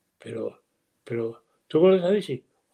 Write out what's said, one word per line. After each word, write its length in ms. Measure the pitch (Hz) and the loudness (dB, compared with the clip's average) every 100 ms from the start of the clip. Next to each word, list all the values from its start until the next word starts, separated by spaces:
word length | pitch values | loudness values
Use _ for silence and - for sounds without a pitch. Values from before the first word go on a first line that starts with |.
| _ _ | _ _
"Pero, 420 | - 113 107 - _ _ _ _ | -14 -10 -10 -12 _ _ _ _
pero, 400 | - 117 113 117 _ _ - | -10 -8 -8 -10 _ _ -2
¿tú 120 | 160 | 4
conoces 240 | 185 190 175 | 4 4 2
a 60 | |
Dizzy?". 340 | 208 180 127 _ _ _ | -2 -4 -10 _ _ _